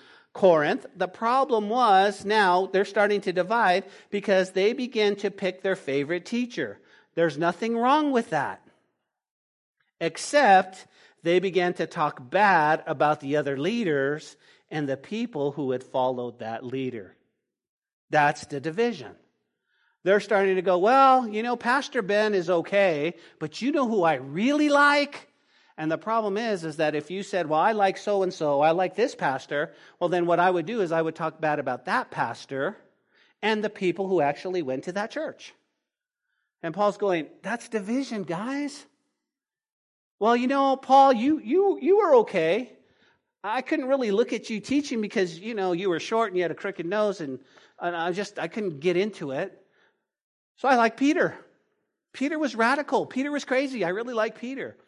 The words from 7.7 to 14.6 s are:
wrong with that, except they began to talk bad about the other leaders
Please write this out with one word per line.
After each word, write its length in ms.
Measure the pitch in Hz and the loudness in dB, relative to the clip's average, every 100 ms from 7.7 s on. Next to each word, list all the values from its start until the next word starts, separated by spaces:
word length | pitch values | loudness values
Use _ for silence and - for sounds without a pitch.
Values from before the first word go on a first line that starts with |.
wrong 360 | 233 247 302 302 | 0 2 2 2
with 160 | 254 233 | 0 0
that, 320 | 151 113 95 _ _ _ _ _ _ _ _ _ _ _ _ _ - | -2 -4 -8 _ _ _ _ _ _ _ _ _ _ _ _ _ -8
except 880 | 165 - - 285 240 190 190 - - _ _ _ | -8 -6 0 4 8 6 6 -6 -20 _ _ _
they 160 | 165 180 | 0 2
began 340 | 190 175 180 | 2 0 0
to 140 | 180 160 | -2 -6
talk 320 | 175 151 - 123 | -2 -4 -4 -4
bad 560 | 185 208 175 151 160 165 | 2 4 4 4 2 -2
about 340 | 143 151 151 | 0 0 0
the 160 | 139 147 | -2 -2
other 180 | 139 135 | -2 -4
leaders 800 | 165 233 190 143 139 151 - - _ _ | -4 -2 -2 0 -2 -4 -10 -20 _ _